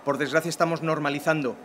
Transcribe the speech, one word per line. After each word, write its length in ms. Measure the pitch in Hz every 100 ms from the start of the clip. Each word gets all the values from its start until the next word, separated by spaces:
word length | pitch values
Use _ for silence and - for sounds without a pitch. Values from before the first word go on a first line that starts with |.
por 140 | - 135
desgracia, 320 | 143 156 165
estamos 320 | 160 170 165
normalizando 720 | 160 156 147 143 165 156 131 104